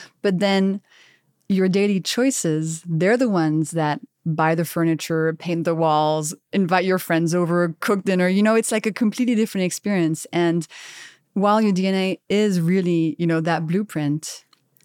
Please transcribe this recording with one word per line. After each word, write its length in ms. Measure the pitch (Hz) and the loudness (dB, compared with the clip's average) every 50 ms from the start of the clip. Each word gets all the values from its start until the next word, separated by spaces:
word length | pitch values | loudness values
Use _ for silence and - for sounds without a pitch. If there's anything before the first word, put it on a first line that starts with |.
| - - _ _ - | -20 -20 _ _ -2
but 160 | 202 190 170 | -2 0 2
then 420 | 202 196 196 196 190 196 190 202 - _ _ - - - _ _ _ _ _ _ _ _ | 2 2 2 2 2 0 0 -4 -8 _ _ -20 -20 -20 _ _ _ _ _ _ _ _
your 220 | 202 190 185 185 | 0 2 2 2
daily 320 | 175 196 202 208 202 185 | 2 2 2 2 0 0
choices, 800 | - - - 233 254 269 254 - - 165 156 156 156 160 160 160 - 175 | -2 -2 -2 0 0 0 0 0 -2 -2 0 0 -2 -4 -6 -8 -6 -4
they're 300 | 165 156 175 190 233 240 | -2 0 2 2 2 2
the 120 | 269 233 | 2 2
ones 400 | 202 175 160 156 151 156 160 - | 2 2 2 2 2 0 0 -2
that 320 | 165 165 156 151 147 - - - _ _ _ | -2 -2 -2 -2 -2 -4 -8 -14 _ _ _
buy 300 | 170 156 156 160 160 165 | -4 -2 0 2 2 2
the 100 | 165 170 | 0 -2
furniture, 640 | - - 170 165 165 160 151 - - 165 160 160 160 160 | -2 -2 0 0 0 0 -2 -2 -4 -2 0 0 -2 -2
paint 300 | - - 175 170 170 160 | -4 -6 -4 -4 -2 -2
the 120 | 170 165 | -2 0
walls, 580 | 160 165 160 151 151 151 151 156 156 151 156 185 - _ _ | 0 2 2 2 2 2 2 0 0 -2 -6 -8 -10 _ _
invite 340 | - 196 190 165 185 185 180 | -2 -2 0 2 2 0 2
your 120 | 190 185 185 | 2 0 -2
friends 380 | - - 170 160 170 165 165 | 0 0 0 0 0 0 0
over, 400 | 180 180 160 175 175 175 170 160 - | 0 0 0 2 0 0 0 -2 -4
cook 220 | - - 208 196 185 | -2 -2 0 0 0
dinner. 240 | 208 190 185 180 180 | 0 0 2 2 2
You 140 | 185 202 | 2 2
know, 140 | 208 220 226 | 2 4 2
it's 160 | 226 226 - | 2 0 0
like 160 | 226 214 - 220 | -2 -2 -2 -4
a 40 | |
completely 440 | 190 - 247 208 202 - 254 233 247 | -2 0 -2 -2 0 0 0 0 2
different 280 | 208 226 214 - 196 185 | 2 0 0 0 -2 -2
experience. 640 | 175 - - - 202 202 185 165 160 160 - - - - | -2 -4 -4 -4 -2 0 0 2 0 0 -4 -6 -6 -2
And 340 | 175 175 170 165 170 160 - - - - - - - - - - _ _ _ _ | 0 0 2 0 0 -2 -4 -10 -18 -20 -20 -20 -20 -20 -20 -20 _ _ _ _
while 280 | 196 190 202 208 220 | 0 2 2 2 4
your 100 | 220 208 | 2 2
D 140 | 190 175 190 | 2 2 0
N 80 | 190 190 | 0 0
A 260 | 190 185 190 180 - _ _ | 0 0 -2 -4 -6 _ _
is 300 | 196 208 214 208 190 175 | 0 0 2 2 2 0
really, 560 | 165 170 185 190 180 175 170 165 160 160 156 - | 2 2 2 2 2 2 0 2 0 0 -2 -2
you 80 | 170 165 | -2 0
know, 140 | 165 160 | 0 0
that 260 | 160 170 165 160 165 156 | 0 0 -2 -2 -2 -2
blueprint, 760 | 165 196 214 208 - 160 151 143 147 156 - - - - - _ _ _ _ _ _ _ _ | -2 -2 -2 -4 -4 -4 -2 -2 -2 -2 -4 -10 -14 -16 -20 _ _ _ _ _ _ _ _